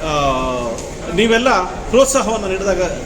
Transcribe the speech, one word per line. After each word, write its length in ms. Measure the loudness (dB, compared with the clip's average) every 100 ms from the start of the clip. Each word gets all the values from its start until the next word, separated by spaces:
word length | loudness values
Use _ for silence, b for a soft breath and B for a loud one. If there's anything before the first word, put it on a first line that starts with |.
ಆ, 80 | -2 0 0 0 -2 -2 -4 -6 -8 -10 -4 2
ನೀವೆಲ್ಲ 340 | 4 4 4 2 0 -6 0
ಪ್ರೋತ್ಸಾಹವನ್ನು 580 | 4 4 2 0 -2 -2
ನೀಡಿದಾಗ 360 | -4 -2 0 -2 -4